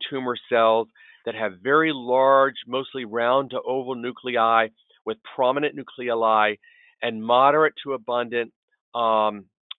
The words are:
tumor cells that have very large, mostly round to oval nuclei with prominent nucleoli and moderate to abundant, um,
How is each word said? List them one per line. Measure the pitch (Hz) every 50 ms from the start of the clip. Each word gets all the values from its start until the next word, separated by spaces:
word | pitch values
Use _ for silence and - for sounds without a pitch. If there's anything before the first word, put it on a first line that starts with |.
| - -
tumor | 143 135 127 123 120 - - -
cells | 123 117 113 113 113 113 113 110 _ _ - - - _ -
that | 120 110
have | 110 110 104 92 90
very | 92 131 143 156 160 160
large, | 147 131 120 123 123 131 135 135 135 135 135 135 123 - - 120
mostly | 123 135 135 - - 135 120
round | 104 107 117 117 120 127 139 135 123
to | 123 127
oval | - 123 131 135 127 127 131
nuclei | 120 117 123 117 - - 127 120 117 113 113 117 113 113 113 - _ _ _ _ _ _
with | 110 110 - - - -
prominent | - 131 123 135 143 147 147 147
nucleoli | 143 131 - - - 123 120 117 113 113 110 110 107 107 107 107 - _ _ _ _ _ _ _ _
and | - 120 113 110 110
moderate | 113 120 127 135 139 151 156 156 - - - -
to | 139 135
abundant, | 123 110 - 120 123 120 117 117 120 117 117 _ _ _ _ _ _ _ _ -
um, | 120 117 113 110 110 107 107 104 104 92 _ _ _ _ - -